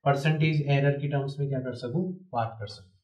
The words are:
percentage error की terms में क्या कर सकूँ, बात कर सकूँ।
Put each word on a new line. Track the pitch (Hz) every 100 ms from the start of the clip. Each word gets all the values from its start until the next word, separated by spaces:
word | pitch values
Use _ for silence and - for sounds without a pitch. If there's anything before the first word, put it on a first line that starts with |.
percentage | 143 - 156 151 156 147 139
error | 139 143 139
की | 143
terms | 143 139 -
में | 139
क्या | 131
कर | 127 117
सकूँ, | 120 151 185 - -
बात | 120 110 110
कर | 101
सकूँ। | - - _